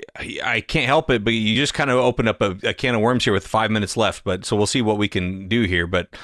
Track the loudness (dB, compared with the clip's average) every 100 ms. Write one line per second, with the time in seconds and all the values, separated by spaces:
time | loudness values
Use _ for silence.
0 | -14 -12 -10 -6 -2 -2 0 0 2 2
1 | 2 2 2 0 2 2 0 0 0 2
2 | 2 2 0 2 0 0 -4 -2 0 2
3 | 2 2 2 0 0 -2 0 0 -2 0
4 | 0 -2 -4 -4 -2 0 2 2 0 0
5 | 0 -2 -4 -6 -2 0 2 0 0 -2
6 | -2 -10